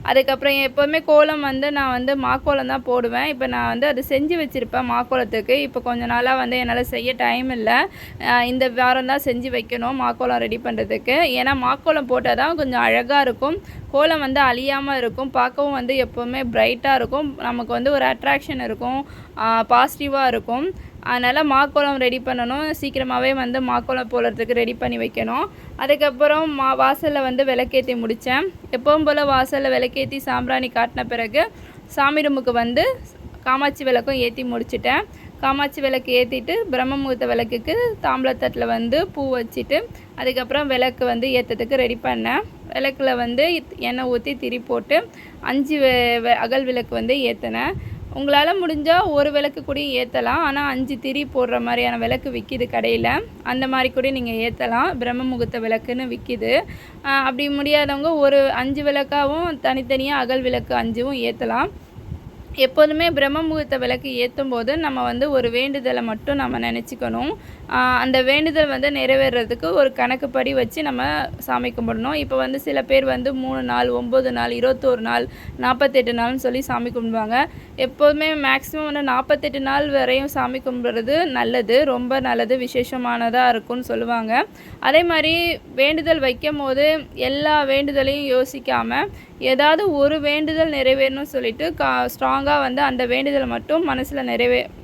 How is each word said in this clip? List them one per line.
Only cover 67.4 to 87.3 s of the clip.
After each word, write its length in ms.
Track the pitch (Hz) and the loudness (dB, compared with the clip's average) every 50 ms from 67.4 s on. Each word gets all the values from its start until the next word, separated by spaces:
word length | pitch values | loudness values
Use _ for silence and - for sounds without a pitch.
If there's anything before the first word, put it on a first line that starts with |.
| - - - - - - | -10 -16 -18 -18 -8 -2
ஆ, 280 | - 254 254 254 254 247 | 0 2 2 2 2 2
அந்த 240 | 240 262 262 262 254 | 2 2 2 4 4
வேண்டுதல் 460 | 254 277 294 311 320 294 320 302 285 | 4 4 4 2 2 2 2 2 2
வந்து 220 | 269 254 262 285 | 2 0 0 0
நிறைவேறதுக்கு 800 | 285 277 262 254 269 269 269 269 240 240 233 220 240 240 - 320 359 | 0 0 2 2 4 4 4 2 2 0 0 -2 -4 -4 -2 0 2
ஒரு 200 | 330 285 269 262 | 4 4 4 2
கணக்குப்படி 640 | - 247 240 254 262 285 277 247 269 254 262 277 | 0 0 0 0 -2 -4 -2 -2 -2 0 0 0
வச்சு 280 | 262 247 233 - 311 311 | 0 0 0 -2 -4 -4
நம்ம 460 | 294 262 247 254 285 302 302 269 - - - | -2 -2 -2 -2 -2 -2 -2 -4 -4 -8 -10
சாமி 320 | - - 254 247 247 247 | -4 -2 -2 -2 -2 -2
கும்பிடணும். 440 | 233 - 233 226 226 220 226 262 302 | -4 -4 -4 -2 -2 -2 -2 -2 -2
இப்போ 220 | 302 285 - 269 | -2 -2 -2 -2
வந்து 240 | 262 262 254 269 277 | -2 0 -2 -4 -4
சில 220 | 277 302 277 277 262 | -4 -2 -2 -2 0
பேர் 220 | 269 269 269 269 | 2 2 4 4
வந்து 300 | 262 254 247 247 269 277 | 2 0 0 -2 -2 -2
மூணு 280 | 262 262 262 262 262 254 | -2 -4 -4 -4 -4 -2
நாள், 260 | 247 240 247 247 247 | -2 0 0 2 2
ஒன்பது 440 | 240 240 247 240 240 262 262 254 247 | 0 -2 0 0 2 2 2 2 0
நாள், 180 | 240 233 240 | -2 -2 -2
இருபத்தோரு 460 | 240 240 226 262 262 254 277 262 254 | 0 0 2 2 2 2 2 0 0
நாள், 320 | 226 226 233 240 240 240 - - - - - - | 2 0 0 0 0 0 -2 -6 -12 -14 -14 -8
நாற்பத்தெட்டு 560 | - 247 247 254 247 285 277 - 269 240 240 240 | -2 0 0 2 2 2 2 4 2 2 2 0
நாள்னு 220 | 233 233 233 262 | 0 0 -2 -2
சொல்லி 260 | 262 262 254 247 262 | -2 -2 -2 -2 -2
சாமி 300 | 269 269 254 240 233 247 | -2 -4 -4 -4 -4 -4
கும்பிடுவாங்க. 560 | - 240 233 226 226 226 214 214 226 254 294 339 - - - - - | -4 -4 -4 -2 -2 -2 -2 0 2 0 0 0 -4 -10 -18 -12 -6
எப்போதுமே 580 | - 262 262 269 - 294 294 294 302 311 311 311 | -4 -4 -4 0 4 4 4 4 4 2 0 0
மேக்ஸிமம் 500 | 302 277 269 262 269 269 - - 311 302 | 0 2 2 2 2 0 -4 -6 -6 -4
வந்து 180 | 302 285 294 285 | -4 -2 -2 0
நாற்பத்தெட்டு 580 | 269 247 247 262 - 294 269 285 294 247 277 | 0 0 0 2 2 0 0 0 -2 -4 -4
நாள் 300 | 269 269 269 285 294 294 | -2 0 0 0 0 2
வரையும் 380 | 277 277 254 247 254 269 269 277 | 2 2 2 2 2 2 0 -2
சாமி 300 | - 277 254 247 254 262 | -2 -2 -2 -2 -4 -4
கும்பிடுறது 640 | 254 262 254 247 240 240 226 233 226 220 285 320 349 | -4 -4 -4 -2 -2 -2 -2 -2 0 0 2 2 2
நல்லது, 600 | 320 262 247 233 226 240 247 226 196 233 262 302 | 0 0 0 0 0 0 0 2 2 4 4 4
ரொம்ப 360 | 285 254 247 247 247 262 269 | 4 2 0 -2 -2 -2 0
நல்லது, 360 | 254 254 240 233 233 214 254 | 0 0 0 0 0 0 0
விசேஷமானதா 920 | 262 247 247 - 262 247 247 269 254 247 240 240 233 233 226 226 254 254 247 | 0 -2 -2 -2 -2 -2 -2 -4 -4 -4 -2 -2 -2 0 0 2 4 4 4
இருக்கும்னு 340 | 233 226 214 - 240 247 247 | 4 2 -2 -4 -6 -6 -4
சொல்லுவாங்க. 640 | - 233 226 233 233 240 233 220 220 226 254 370 427 - - - - - - | -4 -4 -4 -2 -2 -2 -2 -2 0 0 0 0 -2 -6 -14 -20 -20 -10 -2
அதே 220 | - - 277 311 349 | 2 4 4 4 4
மாதிரி 580 | 349 339 311 294 311 330 339 339 339 320 - - - - | 4 2 2 2 2 2 2 2 0 -2 -4 -6 -6 0
வேண்டுதல் 440 | 254 269 285 311 320 311 330 330 320 | 2 2 2 2 2 2 2 2 2
வைக்கும் 380 | 269 262 247 247 - 302 302 | 2 0 -2 0 -2 -2 -2
போது 480 | 294 277 269 262 269 285 302 311 311 277 - - | -2 -2 -2 0 2 4 4 2 0 -2 -8 -6
எல்லா 500 | - 247 254 | -4 -2 -2